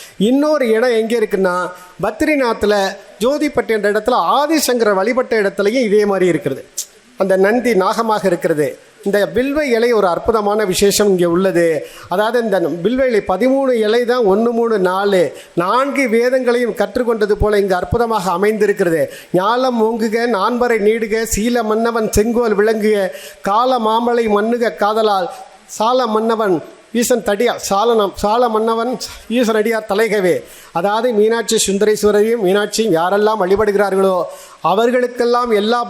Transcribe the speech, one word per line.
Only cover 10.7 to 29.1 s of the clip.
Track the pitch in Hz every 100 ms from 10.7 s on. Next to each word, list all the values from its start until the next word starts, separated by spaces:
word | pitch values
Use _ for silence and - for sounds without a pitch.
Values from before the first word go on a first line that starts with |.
| 170 202 196 208
இங்கே | 185 175
உள்ளது. | 170 190 170 165 151 - - -
அதாவது | 180 220 240
இந்த | 226 190
வில்வ | 156 170 190 254 254
இலை | 214 196
பதிமூணு | 185 254 269 269
இலை | 233 214 240 233
தான் | 254 208
ஒண்ணு, | 196 233
மூணு, | 240 233 214
நாலு, | 180 190 202 190 143 - -
நான்கு | 175 180 240 277 254 254
வேதங்களையும் | 226 247 262 240 240 233 -
கற்றுக்கொண்டது | 202 240 240 226 202
போல | 208 208 208
இங்கு | 196 180
அற்புதமாக | 180 233 233 214 185
அமைந்திருக்கிறது. | 175 208 220 202 196 180 160 135 - -
"ஞாலம் | 262 202 247 262 233
ஓங்குக, | 220 226 220 226 247
நான்மறை | 202 208 240 240 226
நீடுக, | 202 226 220 220 220 190
சீல | 233 240
மன்னவன் | 214 214 233 226 214
செங்கோல் | 208 220 233 233 196
விளங்குக, | 214 220 214 208 185 - - -
கால | 196 214 254 254
மாமலை | 220 226 240 240 226
மன்னுக | 202 220 240 226
காதலால், | - 208 220 214 196 170 - - - -
சால | - 220 254 233
மன்னவன் | 214 226 214 208 165 - - -
ஈசன் | 226 233 240
தடியா-, | 202 202 233 143 -
சாலனம்-, | 196 233 226 196 -
சால | 208 233 247
மன்னவன் | 214 226 226 240 226 -